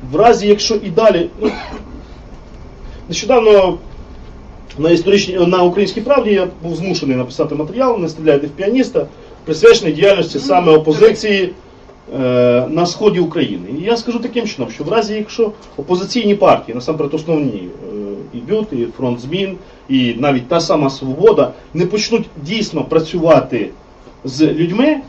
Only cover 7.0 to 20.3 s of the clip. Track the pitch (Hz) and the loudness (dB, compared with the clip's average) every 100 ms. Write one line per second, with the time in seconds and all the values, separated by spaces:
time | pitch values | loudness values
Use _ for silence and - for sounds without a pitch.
7 | 139 127 123 - 147 147 151 214 262 220 | -2 -2 -4 -4 -4 -4 -6 -2 0 0
8 | 165 - 156 143 143 - 196 254 247 165 | -4 -2 2 2 0 -4 -2 0 0 -2
9 | - - - - - 156 226 214 165 147 | -4 -10 -20 -18 -8 4 6 6 2 2
10 | 196 196 - 139 139 180 170 156 156 151 | 2 2 0 -4 0 2 6 4 4 4
11 | 220 - 214 196 180 - - - - - | 4 4 0 0 -2 -6 -20 -20 -20 -20
12 | - 139 127 123 123 120 127 160 175 - | -12 -4 0 4 4 4 2 0 -2 2
13 | 214 175 160 165 123 92 90 139 190 233 | 2 2 -2 0 -2 -4 -8 -6 -2 -2
14 | 247 233 - 240 208 - 120 - 151 220 | -2 -6 -4 -4 -6 -8 -10 -8 -4 -2
15 | 208 214 208 - 214 - - - - 180 | -2 -6 -8 -2 -2 -4 -16 -14 -4 -4
16 | 196 247 208 202 185 - - 120 143 151 | -2 -2 0 2 4 2 -2 -8 -6 -4
17 | 143 156 - 160 139 101 90 85 - 104 | -4 -4 -2 -2 -2 -6 -12 -14 -12 -10
18 | 101 101 - 120 123 214 214 131 117 - | -10 -10 -12 -14 -4 -4 -4 -4 -6 -4
19 | 131 120 127 175 196 175 - - - 135 | -6 -6 -6 -6 -6 -8 -18 -20 -2 0
20 | 123 113 143 | 0 0 0